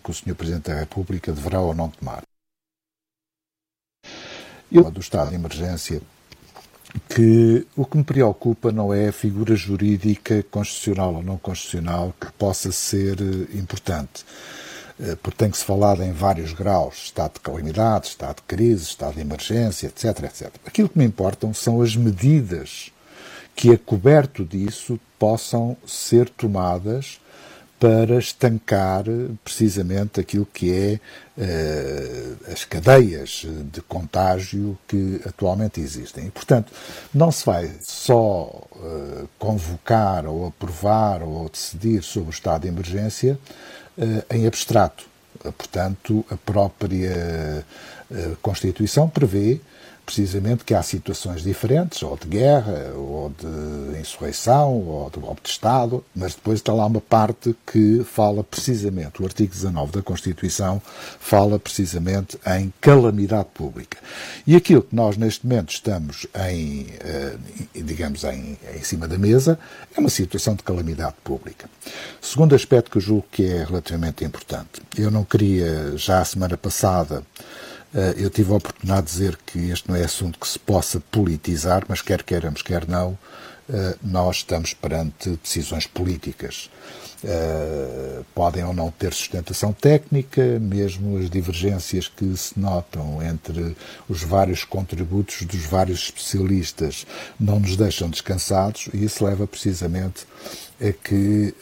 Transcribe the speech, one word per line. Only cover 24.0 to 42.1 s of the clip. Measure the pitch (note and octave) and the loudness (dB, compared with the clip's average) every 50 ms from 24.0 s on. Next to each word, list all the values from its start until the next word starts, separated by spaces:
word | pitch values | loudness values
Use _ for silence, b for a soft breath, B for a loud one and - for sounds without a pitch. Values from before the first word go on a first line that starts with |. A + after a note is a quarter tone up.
| F2+ C#3 D3+ D3+ C3+ C3+ - - F#2+ | 6 8 8 8 6 4 -2 -6 -8
disso, | D#2+ G2 F#2+ G2 G2 - - - - A#2+ A2+ _ _ _ - | -6 -4 -4 -4 -4 -6 -8 -8 -6 -8 -8 _ _ _ 0
possam | A2 G#2+ A2+ A2+ - - - A#2+ A#2 A#2+ B2 - - - | 2 2 2 2 -2 -2 -2 -2 -2 -2 -4 -8 -12 -14
ser | - - - - A#2+ A#2 A#2+ A#2+ | -12 -10 -4 4 6 6 6 6
tomadas | _ _ B2 G#2+ G2+ F#2+ F2+ F2+ F2+ F2+ F#2 G#2+ A2+ C3+ C3+ - - - B B B B B B B B B B _ - | _ _ -4 -2 0 0 0 0 0 -2 -2 -4 -4 -4 -6 -8 -14 -20 B B B B B B B B B B _ 4
para | B2 A#2 A2+ A2+ A2+ A2 A#2+ B2 | 6 6 8 6 6 4 4 2
estancar, | A#2 - - - - B2 A2+ G#2+ - - A2 G2 F#2+ F#2+ F#2+ F#2+ G#2 A2 A#2 A#2+ B2 B2+ A2+ G#2+ _ | 2 -2 -4 0 2 2 2 2 -2 0 0 2 2 2 0 0 -2 -2 -4 -4 -4 -6 -8 -12 _
precisamente, | - - - A2+ G#2 F2+ G2+ F2+ F2 F#2+ G2 G2+ G#2+ - G2+ | -12 -2 2 2 2 2 2 -2 -2 0 -2 -2 -2 -2 -4
aquilo | F2+ - - G2+ G2+ | -4 -2 -2 -2 -2
que | - _ - - F2+ F2+ | -2 _ -4 -2 0 0
é, | F#2 G2 G2+ G#2 G#2+ B B B B B B B - | 2 2 0 0 -2 B B B B B B B -8
eh, | G#2 F#2 E2+ D#2+ D#2+ D2+ D2+ D2 C2+ C2+ C#2+ C#2+ C2 B1+ B1 B1 A#1+ B1+ - - - - | -6 -4 -2 -2 -2 -2 -4 -4 -4 -6 -6 -8 -8 -10 -10 -10 -12 -12 -14 -14 -14 -14
as | E2 - - | -12 -12 -10
cadeias | - - F2+ E2 A#2+ C3+ C3+ A#2+ G2 E2+ D2 C#2 - - - - D#2+ D#2+ D#2 D2 C#2+ | -8 -8 0 6 10 10 10 10 8 4 -4 -8 -10 -10 -10 -10 -10 -10 -10 -10 -12
de | - - | -12 -14
contágio | - _ - F2 E2+ - - F#2 F#2 F#2 F#2 F#2 F#2+ F#2 - G2+ G2+ G#2 G2 - _ | -14 _ -8 -8 -8 -4 -2 0 2 2 2 0 -2 -6 -6 -4 -4 -4 -6 -10 _
que | _ - G2 F#2+ F#2+ F#2+ F#2 - | _ -2 -2 0 0 -4 -6 -8
atualmente | F#2 - - G2+ F2+ F#2 G2+ A2 G#2 - E2 | -10 -8 -2 -2 0 0 0 -2 -2 -2 -4
existem. | D#2 C2+ C#2+ - - - - C3+ A2+ G#2 | -8 -8 -8 -12 -14 -14 -12 -12 -12 -12
E, | |
portanto, | - - - - C#3 A#2 G#2+ - B B B B B B B B - | -12 -14 0 2 2 2 2 -2 B B B B B B B B 2
não | C#3+ E3 E3 | 4 4 4
se | - - - | 4 0 0
vai | A2+ F#2 F2 F2 E2+ - - | 0 0 0 -2 -6 -8 -12
só, | - - - - - - B2 A#2 A2+ G#2+ G2 F2 D#2+ - - - - - - | -14 -14 -14 -10 2 4 6 6 6 4 2 0 -4 -6 -12 -18 -20 -20 -20
eh, | - F2+ E2 E2 D2+ C#2+ C#2+ C#2 C#2 C#2+ - _ _ | -16 -14 -12 -10 -10 -10 -10 -10 -12 -12 -14 _ _
convocar | G#2 G#2 A2 G2+ E2 E2 F2 E2+ _ - A#2 A2 G#2+ G2 F#2+ F2 D2+ | -2 -2 0 0 -2 -6 -8 -8 _ 2 2 4 4 4 2 0 -2
ou | D#2 D2+ E2 F2+ E2+ | -4 -4 -4 -6 -6
aprovar | - _ F#2 F2 E2+ - G2+ G#2 G#2+ A2 A2 G#2 G2 E2 E2 | -8 _ -10 -10 -8 -2 2 2 4 4 4 2 0 -2 -4
ou | D#2+ D#2 E2 E2 D#2+ | -6 -6 -6 -8 -8
decidir | - - - - - E2 G2 A2+ A2+ G2 - | -10 -10 -12 -10 -12 -4 -2 0 0 0 0
sobre | - | -4